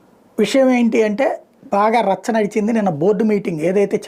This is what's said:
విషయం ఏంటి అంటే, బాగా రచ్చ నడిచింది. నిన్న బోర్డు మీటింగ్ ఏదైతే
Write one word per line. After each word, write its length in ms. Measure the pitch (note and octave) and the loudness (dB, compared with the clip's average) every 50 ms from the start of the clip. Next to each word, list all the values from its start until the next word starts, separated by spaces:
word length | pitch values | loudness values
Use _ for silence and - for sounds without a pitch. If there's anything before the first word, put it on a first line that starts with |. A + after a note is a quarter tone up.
| _ _ _ _ _ _ _ - | _ _ _ _ _ _ _ -2
విషయం 300 | G#3 - - C4+ C4 B3+ | -2 2 2 4 4 4
ఏంటి 340 | B3+ A#3+ A#3+ A3+ A#3 A#3 A3 | 4 2 2 2 2 2 0
అంటే, 380 | G#3 G3+ A3+ C4+ - - - - _ _ _ - - | 0 0 -2 -2 -2 -4 -6 -12 _ _ _ -8 -4
బాగా 300 | G3+ G3 G#3 A3 A3+ A#3 | 0 0 2 2 2 2
రచ్చ 300 | A3 G3 F#3+ F#3+ - - | 0 0 -2 -2 -4 -4
నడిచింది. 420 | A3+ A3 G#3 G3 - A3 G3+ A3 A#3 | -2 -2 -2 -2 -2 -2 -2 0 0
నిన్న 160 | A3+ G3+ F#3+ | 0 0 -2
బోర్డు 340 | D#3 C#3 D#3+ G3+ G#3+ F#3 A3+ | -2 0 0 0 2 2 0
మీటింగ్ 360 | G#3+ G#3+ G3 - G#3+ E3+ D3+ | 0 0 -2 -2 -4 -4 -2
ఏదైతే 420 | D#3+ F3+ F#3+ G#3 G3 G3 A3 G3+ - | -2 0 0 0 0 0 -2 -4 -4